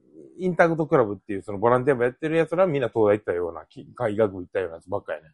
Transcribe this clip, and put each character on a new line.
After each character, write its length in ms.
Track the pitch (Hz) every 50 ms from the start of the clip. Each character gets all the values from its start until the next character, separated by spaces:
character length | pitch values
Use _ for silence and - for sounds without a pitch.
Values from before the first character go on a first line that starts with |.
| _ _ _ 80 147 131 - -
イ 100 | 180 185
ン 80 | 175
タ 80 | - 180
ー 60 | 165
ク 60 | 165
ト 100 | 151 160
ク 100 | 135 165
ラ 80 | 143 120
ブ 100 | 101 101
っ 20 |
て 160 | 98 _ - 101
い 40 | 95
う 40 | -
そ 100 | - 101
の 60 | 95
ボ 100 | 101 117
ラ 100 | 123 127
ン 60 | 123
テ 80 | 139 143
ィ 20 |
ア 20 |
部 80 | 120 117
や 60 | 127
っ 20 | 123
て 160 | - 160 156
る 80 | 160
奴 200 | 165 160 160 170
ら 80 | 165 190
は 20 | 185
み 100 | 147 143
ん 40 | 127
な 60 | 110
東 140 | - 117 110
大 80 | 104 104
行 80 | 107
っ 40 | -
た 80 | - 92
よ 180 | 87 87 82
う 20 | 82
な、 120 | 80 80
き-、 140 | _ - 131 80
医 340 | 76 104 - 123 110 104
学 160 | 101 110 104 95
部 80 | 95
行 40 | 92
っ 20 |
た 140 | - - 104
よ 60 | 92
う 20 | 85
な 60 | 82
や 40 | 82
つ 80 | _ 87
ば 100 | 98 101
っ 60 | -
か 80 | - 82
や 80 | 76
ね。 80 | 78 80